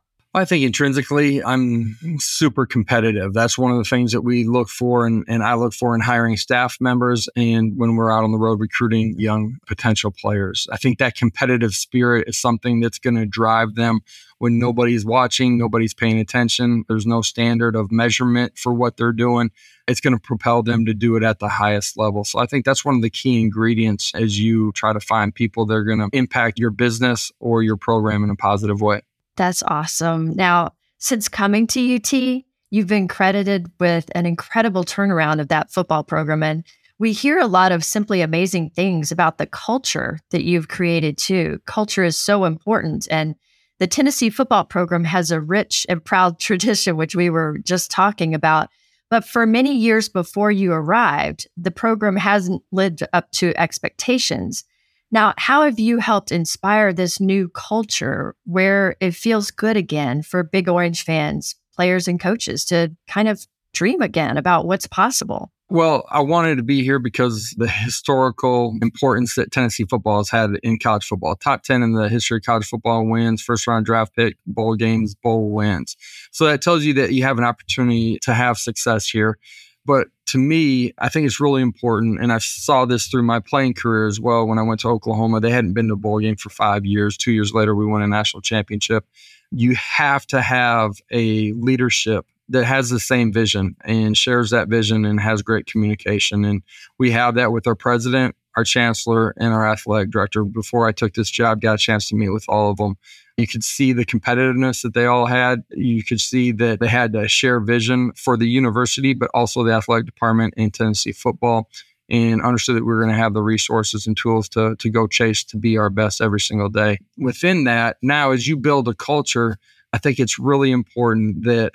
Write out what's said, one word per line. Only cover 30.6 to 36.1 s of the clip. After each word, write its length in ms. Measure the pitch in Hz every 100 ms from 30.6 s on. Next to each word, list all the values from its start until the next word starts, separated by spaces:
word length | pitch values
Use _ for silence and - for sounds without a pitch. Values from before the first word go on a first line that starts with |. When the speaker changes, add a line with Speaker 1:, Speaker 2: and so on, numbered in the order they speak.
| 165 - _ _
Speaker 2:
since 280 | - 233 -
coming 400 | - 202 208 233
to 140 | 269
U 180 | 247 247
T, 480 | - 262 254 254 - _ _
you've 160 | 208 185
been 220 | 208 180
credited 580 | - 190 202 196 196 170 -
with 280 | 175 165 -
an 120 | 175 175
incredible 580 | 170 - 226 220 185
turnaround 560 | 170 - 196 170 151 156
of 80 | 139
that 240 | 156 -
football 320 | 185 175 156
program. 400 | -